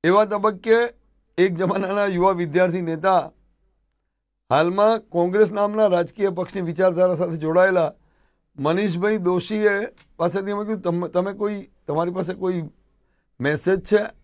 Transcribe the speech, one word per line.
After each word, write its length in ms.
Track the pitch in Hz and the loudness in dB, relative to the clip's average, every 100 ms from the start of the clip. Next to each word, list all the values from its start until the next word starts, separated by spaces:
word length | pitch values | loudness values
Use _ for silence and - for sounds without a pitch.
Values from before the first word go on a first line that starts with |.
એવા 200 | 160 202 | 4 2
તબક્કે 500 | 208 208 214 190 220 226 233 _ _ _ _ - | 2 0 -2 -2 2 2 2 _ _ _ _ 0
એક 160 | 190 | 0
જમાનાના 520 | 170 180 196 190 202 202 | 2 -2 -2 -2 -2 0
યુવા 260 | 180 190 | 2 2
વિદ્યાર્થી 480 | 180 170 160 180 180 | 2 -2 2 2 0
નેતા, 520 | 170 160 190 185 139 _ _ _ _ _ _ _ _ _ _ _ _ | -4 -2 2 2 0 _ _ _ _ _ _ _ _ _ _ _ _
હાલમાં 480 | 135 170 190 214 226 | 2 2 2 2 2
કોંગ્રેસ 540 | _ 175 175 196 208 | _ -2 0 2 2
નામના 340 | 208 208 214 214 | 2 -2 2 2
રાજકીય 440 | 175 170 - 196 | 2 -2 -2 -2
પક્ષની 320 | 180 180 196 | -2 -6 -6
વિચારધારા 520 | 170 160 185 170 185 | -6 0 0 4 2
સાથે 220 | 165 175 160 | 2 -2 -4
જોડાયેલા 560 | 156 170 190 185 156 - _ _ _ _ _ - | 0 4 4 4 0 -4 _ _ _ _ _ -6
મનીષભાઈ 600 | 143 180 208 170 202 214 | -2 0 -2 -2 -2 0
દોશીએ 520 | 180 180 180 214 208 202 226 _ _ - | 0 -2 -2 0 0 0 -6 _ _ -4
પાસેથી 340 | 165 185 196 | -2 -2 -4
અમે 140 | 202 | -6
કીધું, 180 | 208 214 | -6 -4
"તમ-, 260 | 180 175 175 | -2 -4 -2
તમે 240 | 180 190 | -2 -2
કોઈ, 360 | 196 208 202 - _ - | -4 -6 -6 -12 _ -6
તમારી 220 | 151 170 | -4 -2
પાસે 240 | 185 170 | -4 -6
કોઈ 280 | 185 185 180 151 _ _ _ _ _ _ _ | -4 -4 -4 -8 _ _ _ _ _ _ _
મેસેજ 400 | 135 151 175 190 | -4 -2 -2 -2
છે?" 180 | - 208 208 _ | 0 0 0 _